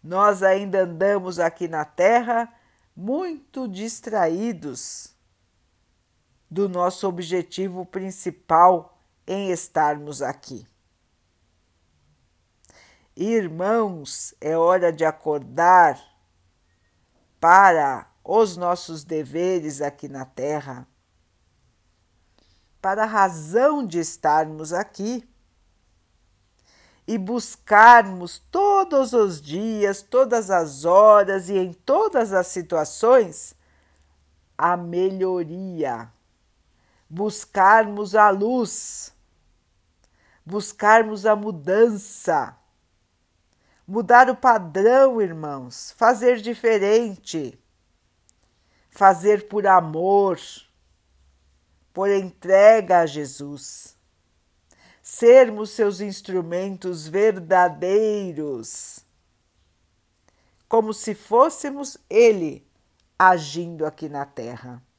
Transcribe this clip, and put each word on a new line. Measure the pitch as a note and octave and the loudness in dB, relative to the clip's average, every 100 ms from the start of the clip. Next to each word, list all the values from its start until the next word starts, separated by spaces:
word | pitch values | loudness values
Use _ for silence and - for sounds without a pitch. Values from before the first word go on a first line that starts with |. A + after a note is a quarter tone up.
| D3+ | -6
Nós | F#3 G#3 G3 | 0 2 2
ainda | F#3+ F#3+ G3+ F#3+ | 2 2 0 -2
andamos | F#3 E3 F#3+ G3+ F#3 F3 | -2 -2 0 0 -4 -4
aqui | E3+ E3+ F3 | -4 -4 -8
na | D#3+ | -8
Terra | D3+ - F#3 A#3 A#3+ A#3 A#3 _ _ _ _ - | -10 0 2 2 0 -4 -4 _ _ _ _ -16
muito | F#3+ C#4+ F#4 D4+ _ - B3+ | -8 -6 -8 -12 _ -12 -12
distraídos | F#3 A3 - - G#3+ E3 E3+ A3+ F3+ C#3+ B2 - - - _ _ _ _ _ _ _ _ _ _ _ _ _ _ | -10 -10 -10 -6 -2 -2 -2 -6 -8 -12 -12 -14 -16 -18 _ _ _ _ _ _ _ _ _ _ _ _ _ _
do | E3 G3 | -6 -4
nosso | F3+ F3+ F#3 G3 | -2 -4 -2 -8
objetivo | F3 E3+ F3+ E3+ - F#3+ F3+ F#3 | -6 -6 -6 -6 -8 -8 -8 -12
principal | F#3+ F#3+ F#3 F3+ - _ E3 F3+ F3+ - _ _ _ - | -12 -12 -10 -12 -12 _ 4 4 4 -4 _ _ _ -10
em | F#3+ G3 | -8 -6
estarmos | F3 - - D3+ D3 D3 C#3 | -6 -6 -2 -2 -4 -10 -10
aqui. | C3+ C#3+ - A#2+ A#2+ _ _ _ _ _ _ _ _ _ _ _ _ _ _ _ _ _ _ _ _ _ _ _ _ - | -10 -10 -16 -20 -20 _ _ _ _ _ _ _ _ _ _ _ _ _ _ _ _ _ _ _ _ _ _ _ _ -8
Irmãos, | G3+ A3+ F3+ D#3+ F#3+ A3+ G#3+ F3 C#3 - - _ | -2 -2 -2 -6 -2 -2 -2 -6 -10 -10 -10 _
é | D3+ E3 | -4 0
hora | E3+ F#3 F3 | 2 2 0
de | D#3 | 0
acordar | D#3+ D3+ D#3+ D3 B2+ B2+ E3+ F3+ E3+ C3+ _ _ _ _ _ _ _ _ _ _ _ _ _ _ | -4 -4 -6 -6 -8 0 6 8 6 2 _ _ _ _ _ _ _ _ _ _ _ _ _ _
para | E3 F#3 G3 E3 C#3+ B2+ - _ | 6 8 8 4 0 -4 -12 _
os | - G3+ G#3+ F3 | -4 0 0 -2
nossos | F3 F3+ - D#3+ | -6 -6 -8 -16
deveres | D3 D#3+ C3+ D3+ F3+ F#3 D#3 C#3 | -10 -10 -8 -6 -4 -4 -6 -8
aqui | D3 C#3+ D3 | -10 -10 -16
na | C3+ | -16
Terra, | B2+ - C#3 D3+ C3+ B2 B2+ _ _ _ _ _ _ _ _ _ _ _ _ _ _ _ _ _ _ _ | -16 -10 -6 -6 -8 -16 -18 _ _ _ _ _ _ _ _ _ _ _ _ _ _ _ _ _ _ _
para | F#3+ G3+ A3 | -6 -2 -2
a | |
razão | G#3+ F#3+ E3 D3+ G3+ C#4 D4 | 2 0 0 -4 0 2 0
de | A#3 E3+ | -6 -6
estarmos | D#3+ - D#3 D3+ D#3 D#3 D#3 | -8 -4 0 0 -2 -8 -8
aqui | F3 G#3+ - G3+ B3 - _ _ _ _ _ _ _ _ _ _ _ _ _ _ _ _ _ - | -8 -8 -10 -8 -8 -12 _ _ _ _ _ _ _ _ _ _ _ _ _ _ _ _ _ -8
e | A3 | -8
buscarmos | F#3+ A#3+ - - - G#3 A3+ A#3+ G3 F#3 F3 - _ | -6 -8 -8 -14 2 8 10 8 6 -8 -12 -14 _
todos | F4+ G4+ G4+ F#4 C#4+ B3+ | -2 0 0 0 0 0
os | A#3+ G#3 D#3+ | 0 -2 -4
dias, | D3 E3 A3 G#3+ G3+ G3 | -10 -8 -6 -2 -2 -4
todas | - B3 C4 A#3 G3 | -4 0 0 0 0
as | F#3 D#3+ C3+ D#3+ | -2 -2 -6 2
horas | F#3 A3 G#3 G3 F#3+ F3 | 6 8 8 6 -2 -2
e | G3 | -4
em | F3+ | -4
todas | E3+ - D4+ G#4+ C#4+ A3 | -8 -2 0 0 -2 0
as | F#3+ F3+ | -2 -4
situações | F#3+ E3 E3 D#3 - A3+ C4 G3 - - _ _ _ _ _ _ _ _ _ _ - | -8 -6 -4 -4 -2 4 4 2 -6 -14 _ _ _ _ _ _ _ _ _ _ -4
a | E3 F3 | -2 -2
melhoria, | F3 F3 F#3+ F#3+ F#3 F#3 D#3+ F3 F#3+ E3+ C#3+ A#2 A2+ _ _ _ _ _ _ _ _ _ _ | -4 -2 -2 -2 -6 -4 -8 -12 -14 -8 -6 -8 -14 _ _ _ _ _ _ _ _ _ _
buscarmos | D#3+ G#3+ G#3 - G3 F#3+ A3 G#3+ G3+ G#3 G#3+ | -8 -8 -8 -10 2 6 6 4 -4 -2 2
a | G#3 | 4
luz, | G3 G#3+ B3+ G#3+ - - - - _ _ _ _ _ _ _ _ _ _ _ _ _ - | 2 -2 -2 -4 -6 -10 -12 -16 _ _ _ _ _ _ _ _ _ _ _ _ _ -10
buscarmos | G3 G3+ - G#3 A3 A3 G#3+ G#3 | -8 -8 -4 4 4 4 -4 0
a | G#3+ | 0
mudança, | G#3 E3+ D3 G3 A#3 G#3 - - - D#3 B2 _ _ _ _ _ _ _ _ _ _ _ _ _ - | -2 -10 -4 2 2 2 -10 -10 -2 -2 -2 _ _ _ _ _ _ _ _ _ _ _ _ _ -8
mudar | G3+ G#3 A#3+ C4 | -6 4 6 6
o | B3 | 4
padrão, | B3+ A3+ E3+ E3 G#3 C4 C4+ A#3 | 2 2 0 0 4 6 4 2
irmãos, | G3 E3 D#3 C#3 B2 - - - | -4 -6 -10 -12 -14 -16 -18 0
fazer | A3+ A#3+ B3 A#3+ | 2 4 0 0
diferente, | G#3+ A3+ A#3 G#3+ G3 A3 A#3 F#3+ - E3 C3+ - _ _ _ _ _ _ _ _ _ _ _ _ _ | -4 -4 -2 0 2 0 0 -10 -12 -10 -10 -14 _ _ _ _ _ _ _ _ _ _ _ _ _
fazer | - G3 F3+ F#3+ G#3 G#3 | 4 4 4 0 -2 -2
por | G#3 G3 | -4 2
amor, | F#3+ D#3+ D#3 F#3 G3+ G3 F3 - - _ _ _ _ _ _ _ _ _ _ _ _ _ | 2 2 -6 0 0 0 -4 -10 -20 _ _ _ _ _ _ _ _ _ _ _ _ _
por | - G3+ | -4 0
entrega | G3 F#3+ - F3 F#3+ G#3 A3+ F3+ F3+ | 0 -2 -12 2 8 8 8 4 2
a | E3 | 2
Jesus, | D3 C#3+ - C#3+ C#3+ - - - _ _ _ _ _ _ _ _ _ _ _ - | -4 -10 -10 -12 -12 -12 -12 -14 _ _ _ _ _ _ _ _ _ _ _ -12
sermos | - A#3 B3+ B3 G#3+ G#3+ | 2 8 8 8 0 -10
seus | - G#3 F#3 | -2 -4 -2
instrumentos | G#3 G3 - F#3 E3 F3 G3 F#3+ F#3 F3 D#3 | -10 -12 -8 -6 -6 -8 -8 -10 -10 -10 -6
verdadeiros, | F3+ G#3+ F#3+ E3 F#3 F3+ D3 F3+ G3+ A3 G#3 F#3+ D3+ D3+ B2+ A2+ - - - _ _ _ _ _ _ _ _ _ _ _ _ _ _ _ _ _ | 0 0 0 0 2 2 0 -2 0 0 -4 -6 -10 -10 -10 -12 -16 -16 -20 _ _ _ _ _ _ _ _ _ _ _ _ _ _ _ _ _
como | A3+ G#3+ | -2 0
se | G#3 - | -6 -8
fôssemos | G#3 - A#3 D4+ - D4 C#4 C4+ - _ | -10 -2 2 2 0 -10 -10 -12 -14 _
Ele | G#3+ A#3 G#3 D#3+ C#3 _ _ _ _ _ _ | 4 4 4 -4 -10 _ _ _ _ _ _
agindo | F#3 F#3 D3+ D#3 E3+ E3 D#3 | 4 4 -2 -10 -10 -8 -8
aqui | D3+ D#3 | -8 -12
na | C#3+ C#3 | -10 -12
Terra. | - A#2 A#2+ B2+ B2 _ | -12 -14 -14 -18 -20 _